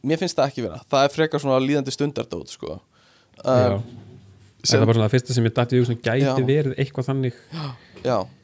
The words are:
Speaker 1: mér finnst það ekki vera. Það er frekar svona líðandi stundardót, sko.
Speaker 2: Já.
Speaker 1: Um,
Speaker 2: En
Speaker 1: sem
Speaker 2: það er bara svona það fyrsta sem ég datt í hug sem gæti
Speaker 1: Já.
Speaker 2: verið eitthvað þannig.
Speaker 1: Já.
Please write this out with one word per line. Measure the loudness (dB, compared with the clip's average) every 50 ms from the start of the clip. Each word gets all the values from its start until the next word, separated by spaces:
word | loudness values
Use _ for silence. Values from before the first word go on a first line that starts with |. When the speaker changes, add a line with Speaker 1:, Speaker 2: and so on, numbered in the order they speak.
| 0
Speaker 1:
mér | 0 0 0
finnst | 0 -2 0
það | 0 0 0
ekki | -2 -6 -6
vera. | -6 -8 -10 -6 _
Það | 2 2 2
er | 2
frekar | 2 0 0 0 0 -2
svona | 0 2 2 2
líðandi | 2 2 0 0 0 -4
stundardót, | -2 -2 -2 -2 -2 -4 -6 -6 -8 -12 -10 -12
sko. | -14 -12 -10 -10 -10 -12 _ _ _ _ _ _ _ _ _ _ _ -8 -2
Speaker 2:
Já. | 2 2 4 4 2 2
Speaker 1:
Um, | -2 -6 -8 -14 -20 -20 -20 -20 -20 -20 -20 -20 -20 -20 -20 _ _
Speaker 2:
En | -2
Speaker 1:
sem | 2 4 4
Speaker 2:
það |
er | 4
bara | 4 4
svona | 4 2 2
það | 2
fyrsta | 0 0 0 0
sem | 2 2
ég | 2 2
datt | 0 0 2
í | 2 2
hug | 2
sem | 2 -2
gæti | -2 -2 -2 0 2 2
Speaker 1:
Já. | 2 2
Speaker 2:
verið | 0 2 2 2 2 0 -2 -2
eitthvað | -2 -4 -4 -4 -6 -4
þannig. | -2 -2 -2 -2 -4 -4 -8 -20 _ -12 -10 -10 -10 -12 -14 -20 -20 -20 -8 -4
Speaker 1:
Já. | -2 -2 -2 -2 -6 -12 _